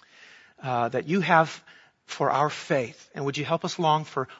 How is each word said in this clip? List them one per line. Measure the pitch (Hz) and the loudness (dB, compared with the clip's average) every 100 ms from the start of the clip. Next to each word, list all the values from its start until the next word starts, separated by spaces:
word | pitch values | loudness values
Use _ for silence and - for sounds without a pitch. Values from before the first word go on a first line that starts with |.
| - - - - - _ | -20 -20 -20 -20 -20 _
uh, | 135 123 117 | -4 -2 0
that | 127 147 | -2 -2
you | 190 | 0
have | 165 170 160 - - - _ _ - | 4 6 4 -2 -18 -20 _ _ -12
for | - 139 | -2 0
our | 131 147 | 2 0
faith? | - - 147 117 - - | -2 -2 -2 -2 -10 -16
And | - 139 | -6 -4
would | 139 | -4
you | 143 | -2
help | 165 | -2
us | 180 - | -4 0
long | 165 151 151 | 2 2 0
for | - 131 | -6 -6